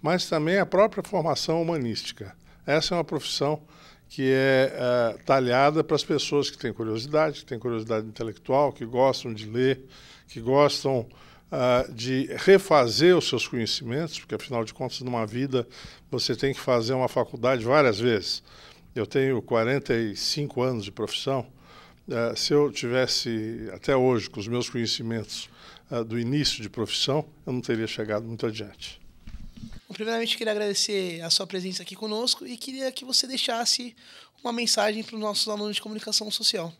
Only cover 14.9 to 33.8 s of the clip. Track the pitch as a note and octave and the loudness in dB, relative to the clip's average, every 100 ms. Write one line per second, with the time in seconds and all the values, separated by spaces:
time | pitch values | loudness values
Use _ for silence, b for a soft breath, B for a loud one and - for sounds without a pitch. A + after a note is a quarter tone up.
14.9 | - B2+ A#2+ A2 A#2+ C3+ B2 A#2 B B | -6 -6 -4 -2 -4 0 0 -2 B B
15.9 | B - B2+ - A#2+ C#3 C3 - B2 A2+ | B -8 -4 -2 0 0 -2 2 2 2
16.9 | C3 B2+ - A#2+ B2 A#2+ C3 A2+ D3 C3+ | 0 0 0 -2 0 2 2 4 6 6
17.9 | G2+ B2 G#2+ E2+ - B B B B B | 4 2 2 0 -6 B B B B B
18.9 | - G#2 C#3 C3+ B2 - A#2 A2+ C3+ - | -6 -2 0 0 0 2 2 2 0 0
19.9 | A#2 A2+ G2 - - D3 - B2 B2 G2+ | 0 0 -4 -4 -2 -4 0 0 -2 -6
20.9 | F#2+ G#2 - - C3+ A2+ B B B B | -6 -6 -4 -2 -2 -4 B B B B
21.9 | B - B2 A#2 A2+ - D3 D3 A2 B2 | B -6 -2 -2 -2 2 4 4 0 -2
22.9 | B2+ B2+ - A#2+ A2+ A2 A#2 A2+ F#2 - | 0 2 0 -2 -4 -4 -8 -10 -8 2
23.9 | C3+ B2+ A#2+ - - G#2 A#2+ A#2 B2 A2+ | 4 6 4 0 -8 -4 -4 -2 -4 -2
24.9 | - A#2 A2+ G#2 - - B B B - | -4 -4 -6 -6 -12 -14 B B B -8
25.9 | B2 A2+ A#2 A#2 D3 C#3 - G#2+ - G#2 | -6 -4 -4 0 0 0 -2 -8 -6 -4
26.9 | - - C#3+ D#3 - - B2 A2+ A2+ A2 | -2 0 0 -4 -12 -6 -6 -2 -2 -2
27.9 | - G#2+ G#2+ A2+ A2+ A#2 A2 G#2 - - | -4 -2 -2 -2 -4 -4 -4 -12 -14 -18
28.9 | - - - - - - - - - _ | -16 -20 -20 -16 -14 -14 -14 -16 -16 _
29.9 | - G#3+ A3+ A3+ - A3 G#3 G#3 G3 - | -8 -4 -2 -2 -2 -2 -2 0 0 0
30.9 | G3+ F#3 E3+ E3 - F#3+ F#3+ F#3 F#3 F3 | -2 -4 -6 -2 -2 -2 -6 -6 -8 -12
31.9 | F#3+ G#3+ G#3+ B3+ - - B3 C#4 C4 C4 | -10 -6 -4 -2 -4 -6 -12 -12 -6 -6
32.9 | B3+ B3+ C4 B3 C4 - A#3 A#3 - | -8 -4 -2 -2 -4 -2 -2 0 -2